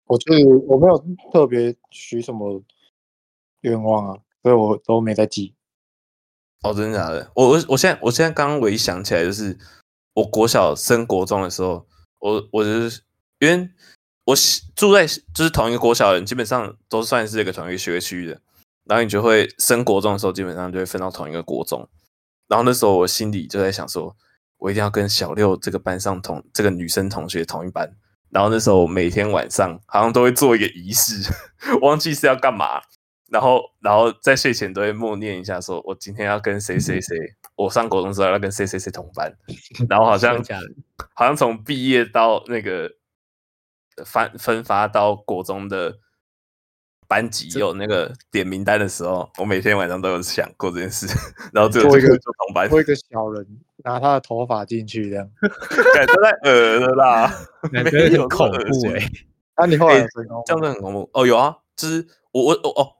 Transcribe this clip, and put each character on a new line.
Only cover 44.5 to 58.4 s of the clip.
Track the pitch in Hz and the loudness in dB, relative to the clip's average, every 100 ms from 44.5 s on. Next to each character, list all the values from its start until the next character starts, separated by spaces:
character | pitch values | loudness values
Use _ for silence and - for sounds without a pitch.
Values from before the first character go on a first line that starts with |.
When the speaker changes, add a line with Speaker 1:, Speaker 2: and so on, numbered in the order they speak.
| 113 | -4
Speaker 2:
发 | 113 101 107 | -2 -2 0
到 | 107 104 | 0 0
国 | 101 - 92 | -2 -6 -8
中 | 92 98 98 | -8 -10 -8
的 | 95 87 95 _ _ _ _ _ _ _ _ _ _ - | -6 -6 -10 _ _ _ _ _ _ _ _ _ _ -2
班 | 101 117 | -2 -2
级 | - 82 - | -8 -8 -4
有 | 98 | -4
那 | 95 104 | -4 -4
个 | 92 76 127 _ | -2 -4 -10 _
点 | 101 92 | -4 -4
名 | 95 | -4
单 | 101 107 | 0 0
的 | 98 | -2
时 | - | -4
候， | 87 90 - - | -4 -4 -6 -8
我 | |
每 | 104 92 | -4 -2
天 | 101 101 | 0 0
晚 | 87 | -2
上 | 90 | -4
都 | 95 | -4
有 | 90 | -4
想 | 90 - - - | -4 -6 -6 -6
过 | 95 | -8
这 | 87 | -6
件 | 92 | -8
事， | - 95 - - | -8 -6 -8 -8
<laughs> | - - | -18 -4
然 | 107 | 2
后 | 107 | 4
最 | 117 | 6
后 | 143 | 8
就 | 139 | 8
Speaker 1:
做 | |
一 | |
个， | 131 123 | 8 4
Speaker 2:
就 | - - 95 | 2 -8 -4
同 | |
班。 | 98 98 | -2 2
Speaker 1:
做 | 156 | 2
一 | |
个 | 147 | 2
小 | 139 - 113 110 | -4 -4 -8 -8
人， | 107 98 113 _ _ | -8 -14 -20 _ _
拿 | 123 120 | -8 -2
他 | 143 | 0
的 | 139 | 0
头 | - 117 120 | -2 -6 -4
发 | 110 | -4
进 | 101 113 107 | -4 -8 -6
去 | 113 101 | -8 -6
这 | 101 | -8
样。 | 98 | -10
Speaker 2:
<laughs> | - 202 - - - 480 | -4 -4 -4 -6 2 6
感 | 523 508 | 6 6
觉 | 480 | 6
太 | 220 - 143 | 4 4 4
恶 | 123 113 117 | 6 6 4
了 | 127 | 2
啦。 | 131 127 117 110 - - - 160 | 4 4 6 2 -2 -14 -10 -4
Speaker 3:
感 | 123 | -2
觉 | 127 147 165 | 2 4 6
很 | 165 135 | 4 2
恐 | - | 2